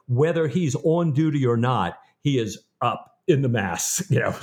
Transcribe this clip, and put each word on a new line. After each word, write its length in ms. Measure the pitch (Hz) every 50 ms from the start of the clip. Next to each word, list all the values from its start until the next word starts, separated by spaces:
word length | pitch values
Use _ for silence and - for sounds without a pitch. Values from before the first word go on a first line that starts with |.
| _ -
whether 400 | 123 120 147 165 170 165 160 147
he's 280 | 123 180 180 143 123 143 -
on 300 | 165 160 170 170 165 135
duty 320 | 131 160 156 147 147 131
or 120 | 120 120 117
not, 420 | 117 123 127 113 92 87 85 - - _ _ _
he 180 | - 147 139 127
is 180 | 113 104 95 - _ _ _ -
up 280 | - 120 107 - - - _ _ _ -
in 160 | 170 135 139
the 60 | 127
mass, 540 | 117 113 98 92 85 - - - - - -
<laughs> 40 | -
you 100 | 143 -
know, 140 | 110 95 90 -